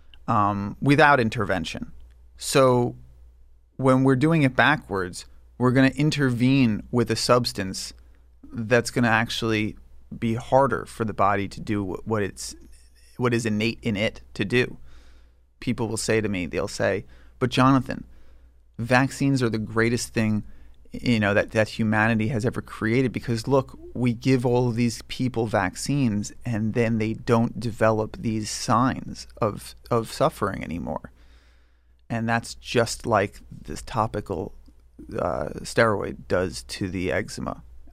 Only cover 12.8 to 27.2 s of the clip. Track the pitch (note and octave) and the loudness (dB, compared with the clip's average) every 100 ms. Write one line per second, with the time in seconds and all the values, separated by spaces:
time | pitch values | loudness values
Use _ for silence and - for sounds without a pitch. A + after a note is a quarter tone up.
12.8 | - - - - B2 A#2 A#2 G#2 A2+ A2 | -20 -20 -16 -2 0 2 0 0 0 -2
13.8 | B2 G2 A2 - - - G2 B2 A#2+ - | -2 0 -2 -4 -12 -6 0 2 0 -4
14.8 | - - - - - _ _ - B2+ A#2 | -18 -20 -20 -20 -20 _ _ -8 -4 -2
15.8 | A2 G#2+ - A2 G#2 F#2+ E2 F2+ G#2 - | -2 -2 0 0 0 -2 -4 -4 -4 -2
16.8 | G#2 G2 - - - - B2+ - B2+ C3+ | 0 0 -6 -18 -14 -4 -2 4 4 4
17.8 | - - - - - - - - _ - | 0 -8 -12 -20 -20 -20 -20 -20 _ -8
18.8 | A2+ B2 C3+ - C#3 C3+ A#2+ A2 G#2+ A2 | 2 2 2 0 0 2 2 -2 -2 0
19.8 | A#2 A#2 - A#2 A2 G#2 - - - - | 2 0 -2 0 0 0 -4 -14 -20 -20
20.8 | - - - A2+ G2+ G2+ E2+ A2 G#2+ - | -16 -4 0 2 4 2 2 0 0 0
21.8 | A2 G#2+ A2 A2+ A2 A2 A2+ A2+ - - | 0 2 4 2 0 0 -2 -4 -8 -4
22.8 | G#2+ A#2+ C3 G#2+ - A2+ A#2+ C3+ B2+ - | 0 2 2 -2 -4 -4 2 0 0 -8
23.8 | - A2+ B2 A2+ C3 C3 B2 B2 B2 A2+ | -12 -2 -2 0 2 2 2 2 2 2
24.8 | A#2+ - - - B2+ A#2 A2+ G#2 F#2 - | 0 -2 -10 -4 -4 -2 0 0 0 -4
25.8 | - C#3+ B2 G#2 G2 - B2 G#2+ A2 B2 | -2 0 2 0 -4 -8 -6 -2 -2 0
26.8 | A#2 A2+ G#2+ A2 | 0 0 -2 -2